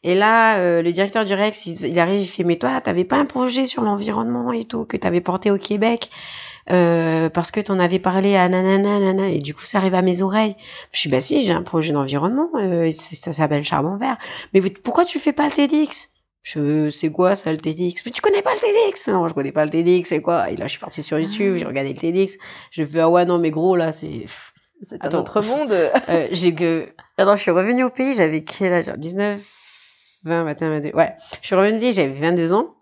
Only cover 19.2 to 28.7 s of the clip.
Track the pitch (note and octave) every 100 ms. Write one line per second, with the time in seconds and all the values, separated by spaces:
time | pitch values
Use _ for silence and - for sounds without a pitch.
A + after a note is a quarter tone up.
19.2 | E3 D#3+ C#3 D3+ D3+ E3 E3+ F3+ F3 D#3
20.2 | D#3+ E3 - - D#3 - - - D3 D#3
21.2 | F3+ G#3+ G3 F3+ E3+ C3+ C#3 C3+ E3 F3+
22.2 | F#3+ - - - - - D3 D#3+ E3 F3
23.2 | F3 F3 E3 D#3 F3+ F3+ D#3+ D#3 D#3 A2+
24.2 | - - - _ _ E4 G#3+ - C#3+ D#3+
25.2 | - G#3 G#3 C4+ C#4+ F#3+ D#3 - - E3+
26.2 | D3 F3 F3+ E3 E3+ E3 D#3 - _ -
27.2 | F#3+ G3+ G3 F3 G3 B3 B3+ B3+ C4 B3
28.2 | D#3+ D#3 D#3 - F#3+